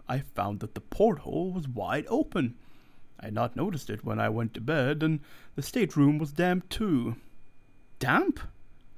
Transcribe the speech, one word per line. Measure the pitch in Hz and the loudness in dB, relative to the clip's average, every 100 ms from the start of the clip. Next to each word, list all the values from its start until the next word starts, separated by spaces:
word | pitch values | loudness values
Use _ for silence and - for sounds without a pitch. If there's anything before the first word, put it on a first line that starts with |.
| - | -4
I | 131 | -4
found | - - 98 104 | -4 -4 -2 -2
that | 107 - | -6 -10
the | |
porthole | - - 220 165 - - 185 | -4 4 4 4 -2 -2 -2
was | 185 139 | -4 -6
wide | 117 92 139 - | -4 -2 -2 0
open. | 254 302 190 120 - - - - - - - | 0 0 0 0 -2 -16 -20 -20 -18 -18 -14
I | 110 | -6
had | |
not | 110 117 - | -2 -2 0
noticed | 190 160 - | -2 -2 -6
it | 110 | -6
when | 117 110 | -4 0
I | 110 | 0
went | 113 113 - | 0 -2 -4
to | |
bed, | 120 156 127 151 | 0 2 2 2
and | 156 156 - - - - | 2 0 -4 -18 -14 -8
the | |
stateroom | - 254 190 147 143 151 | -2 2 2 6 6 6
was | 151 | 0
damp | 147 180 185 - | 2 2 2 0
too." | - 214 135 120 113 - - - - - - - - | -2 2 2 2 -4 -10 -14 -14 -16 -20 -20 -16 -4
"Damp?" | 127 190 381 - - - - - - | 2 4 4 0 -4 -10 -18 -18 -18